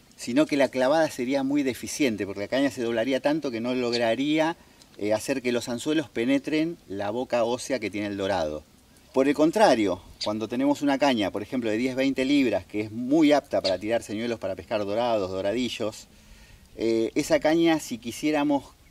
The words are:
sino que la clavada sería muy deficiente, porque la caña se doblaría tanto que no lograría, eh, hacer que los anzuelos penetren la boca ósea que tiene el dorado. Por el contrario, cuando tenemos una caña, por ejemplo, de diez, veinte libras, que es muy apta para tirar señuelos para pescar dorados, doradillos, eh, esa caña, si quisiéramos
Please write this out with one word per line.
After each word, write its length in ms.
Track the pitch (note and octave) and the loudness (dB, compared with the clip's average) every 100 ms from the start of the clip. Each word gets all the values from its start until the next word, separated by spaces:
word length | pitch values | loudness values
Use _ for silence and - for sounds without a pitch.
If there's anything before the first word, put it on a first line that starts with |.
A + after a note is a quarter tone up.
| - - | -20 -14
sino 280 | - B2+ D#3 | -2 0 2
que 120 | C#3+ | 2
la 100 | B2+ | 2
clavada 420 | B2+ C3 D#3+ D3+ | 2 2 2 2
sería 340 | - B2 C#3 | -2 -2 0
muy 200 | C3+ D3 | 0 0
deficiente, 640 | C3 A#2 A2 - C#3 G2+ G2 | 0 -4 -8 0 0 0 -6
porque 160 | G2 | -6
la 80 | G2+ | -4
caña 200 | C3 C#3 | 0 0
se 140 | B2+ | -2
doblaría 380 | A#2 A#2 A#2+ C3 | -2 -2 0 0
tanto 300 | C#3+ D#3 C#3+ | 0 -2 -4
que 100 | A2+ | -4
no 120 | A#2+ | -4
lograría, 840 | B2+ A#2+ A#2+ A2+ A2+ D3 D#3 D#3 - - - - - | -2 -2 0 0 0 0 0 0 -2 -14 -20 -20 -6
eh, 160 | G#2 | -2
hacer 280 | G#2+ - C3 | -2 -2 -4
que 120 | B2 | -2
los 160 | A#2+ B2 | -4 -4
anzuelos 400 | A#2+ D#3 D#3 D3 | -6 -2 -2 -2
penetren 680 | A#2 A#2+ C#3 C#3+ D#3 E3 E3+ - | -4 0 0 0 -2 -2 -6 -12
la 200 | G2 G2+ | -8 -6
boca 360 | A#2+ C3 A#2+ A#2 | -4 -2 0 0
ósea 340 | A#2+ - B2+ | -2 -4 -4
que 100 | G2+ | -4
tiene 180 | G#2 G#2 | -4 -6
el 100 | G2+ | -4
dorado. 460 | F#2+ F#2 D#2 D2+ - _ _ - _ | -2 0 -2 -6 -12 _ _ -20 _
Por 160 | C3+ C3+ | 2 2
el 40 | |
contrario, 680 | - D#3+ G#3+ G3 A#2+ G2+ F2+ - - G#2+ | 4 4 8 8 8 4 0 -8 -8 -4
cuando 240 | G#2+ A2 | -4 -4
tenemos 320 | B2 C#3+ C#3+ | 0 0 2
una 180 | C#3+ C3+ | 2 2
caña, 320 | C#3+ A#2 F#2 | 2 2 0
por 100 | F#2+ | -4
ejemplo, 280 | G#2 C3 A#2 | -6 -4 -2
de 80 | G#2+ | 0
diez, 180 | C3 B2+ | -2 0
veinte 300 | C3+ C3+ C3 | 0 0 2
libras, 400 | C#3+ B2 F#2+ - | 4 4 0 -4
que 160 | G#2 | -6
es 100 | G#2+ | -6
muy 400 | A2+ B2 D#3+ D3 | -6 0 4 6
apta 300 | C#3+ - G2+ | 4 2 -2
para 180 | F#2+ F#2 | 0 -2
tirar 240 | G#2 A#2 | -2 -4
señuelos 360 | - G#2+ A#2 A2+ | -4 -6 -6 -6
para 180 | F#2+ F#2 | -6 -8
pescar 260 | F2 A2 | -6 -4
dorados, 480 | G2 G#2+ A#2+ A2 F#2 | -2 -2 0 0 -2
doradillos, 760 | F#2+ G2 A#2 A#2+ - G#2+ - - - - - - - - - | -4 -2 -2 -4 -4 -8 -8 -20 -20 -20 -20 -20 -20 -18 -4
eh, 360 | A2+ A2+ A2+ D3+ | 0 0 0 -2
esa 240 | C#3+ D3+ | 0 2
caña, 400 | D3+ E3 E3 D#3 | 2 4 4 2
si 180 | - A2+ | -2 -10
quisiéramos 800 | A#2 - D3+ D3 D3 C#3 - - - | -10 -4 -2 0 0 0 -2 -20 -16